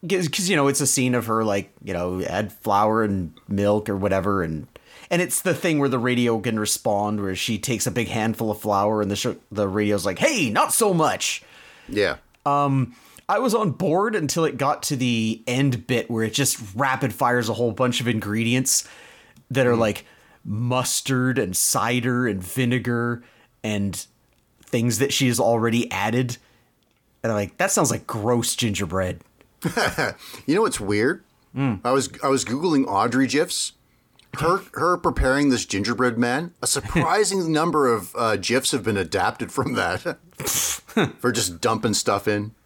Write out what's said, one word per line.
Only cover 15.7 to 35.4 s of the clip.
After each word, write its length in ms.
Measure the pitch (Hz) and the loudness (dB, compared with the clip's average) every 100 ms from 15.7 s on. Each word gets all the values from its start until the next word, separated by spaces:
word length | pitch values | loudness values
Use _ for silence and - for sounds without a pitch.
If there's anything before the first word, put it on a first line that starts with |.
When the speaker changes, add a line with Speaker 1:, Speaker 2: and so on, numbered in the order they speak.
| 120 - | 0 -2
Speaker 1:
bit 200 | 123 - | -2 -2
where 120 | 117 | -2
it 80 | 110 | -2
just 240 | 110 135 - 110 98 | 0 -2 -2 -8 -2
rapid 360 | 135 131 131 | 0 2 -2
fires 360 | 104 127 123 110 | 0 2 2 0
a 60 | |
whole 180 | 107 120 | 0 -2
bunch 280 | 107 127 120 | 0 0 0
of 60 | 120 | 0
ingredients 800 | 117 98 107 113 123 135 - - - - - - - _ | -2 -2 -2 2 0 2 -2 -2 -16 -20 -20 -20 -20 _
that 160 | 131 123 | 0 2
are, 80 | |
Speaker 2:
Mm. 40 | 120 | 4
Speaker 1:
like, 240 | 113 104 - - _ _ | 2 0 -8 -20 _ _
mustard 920 | - 104 120 127 127 - - 131 127 127 | -8 -4 -2 0 0 -2 0 2 2 2
and 180 | 101 92 | 0 0
cider 720 | - - 107 123 123 123 123 | 0 0 2 0 2 0 0
and 120 | 98 | -2
vinegar 840 | 90 - 123 123 117 120 120 120 - _ _ _ | -4 -2 2 2 0 -2 -2 -4 -8 _ _ _
and 420 | 107 107 101 85 - _ _ _ _ _ | -4 -2 -2 -4 -12 _ _ _ _ _
things 360 | - 123 120 107 | -4 0 0 0
that 120 | 123 | 0
she 140 | - 131 | 2 2
has 140 | 120 | 2
already 500 | 107 117 117 117 117 | 2 2 2 0 -2
added. 460 | 92 101 120 127 117 _ _ _ _ _ _ _ _ | -2 0 0 -2 -4 _ _ _ _ _ _ _ _
And 80 | 113 | -2
I'm 40 | 107 | -2
like, 180 | 98 - | -2 -2
"That 140 | 190 | 0
sounds 180 | 214 151 | 2 0
like 160 | 110 - | -2 -6
gross 480 | 113 104 120 117 | -4 0 2 0
gingerbread." 680 | - 120 98 98 90 92 87 - _ _ _ | -2 -2 -2 -4 -2 -2 -6 -14 _ _ _
Speaker 2:
<laughs> 520 | 170 175 - - 123 - - - - | -4 0 -2 0 -4 -4 -16 -16 -2
You 80 | |
know 80 | 165 | 2
what's 160 | 220 - | 2 -2
weird? 460 | 101 104 120 185 _ _ _ 123 | -2 0 0 -2 _ _ _ -4
Speaker 1:
Mm. 240 | 135 101 | -2 -2
Speaker 2:
I 60 | 120 | 0
was, 200 | 135 127 - | 0 0 -4
I 60 | 139 | 0
was 160 | 135 | 0
Googling 420 | - 127 180 151 135 | 0 -2 0 0 2
Audrey 400 | 98 117 120 131 | 2 2 2 2
gifs. 460 | 131 175 - - - _ _ _ _ _ - | 2 0 -2 -6 -10 _ _ _ _ _ -4
Her, 220 | 156 190 190 | 0 0 -2
her 220 | - 160 175 | -2 0 2
preparing 500 | 175 135 139 135 | 0 2 2 4